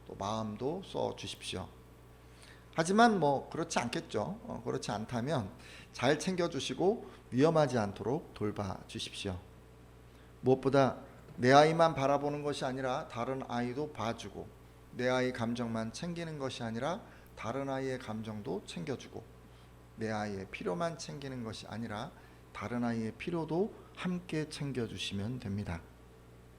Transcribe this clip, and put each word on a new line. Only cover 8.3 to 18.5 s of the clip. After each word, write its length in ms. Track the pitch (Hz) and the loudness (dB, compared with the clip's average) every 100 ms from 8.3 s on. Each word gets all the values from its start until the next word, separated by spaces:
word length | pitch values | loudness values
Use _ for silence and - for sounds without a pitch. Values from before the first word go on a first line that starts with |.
돌봐주십시오. 1040 | - 107 101 98 - - 107 - - 101 92 - - - - - - - - - - | -4 -2 -2 -4 -6 -8 -8 -8 -6 -6 -6 -8 -20 -20 -20 -20 -20 -20 -20 -20 0
무엇보다 560 | 123 131 135 139 123 - - - - - | 4 6 6 6 6 4 -8 -18 -14 2
내 160 | 123 | 10
아이만 420 | 139 156 165 165 | 12 10 8 6
바라보는 500 | 135 135 143 143 147 | 6 4 4 2 -2
것이 220 | 147 139 139 | -4 -2 -4
아니라 420 | 131 135 135 160 | -2 -2 -2 -4
다른 340 | 120 120 135 123 | -4 -4 -4 -4
아이도 440 | 120 123 123 147 | -2 -2 -2 -4
봐주고 560 | 135 110 117 101 - 85 - - - - - | -2 -4 -4 -8 -10 -12 -16 -20 -20 -12 -2
내 140 | 123 | 2
아이 220 | 127 127 | 4 2
감정만 600 | 123 113 120 117 113 113 | 0 -2 -2 -2 -2 -4
챙기는 440 | - 175 170 165 151 | -6 -6 -6 -6 -4
것이 260 | 131 - | -6 -4
아니라 380 | 117 113 143 190 - - - - | -6 -4 -2 -4 -8 -20 -20 -10
다른 340 | 104 131 139 | -6 -4 -2
아이의 300 | 135 135 127 | -2 -2 -4
감정도 640 | - 110 110 107 104 | -6 -6 -6 -8 -6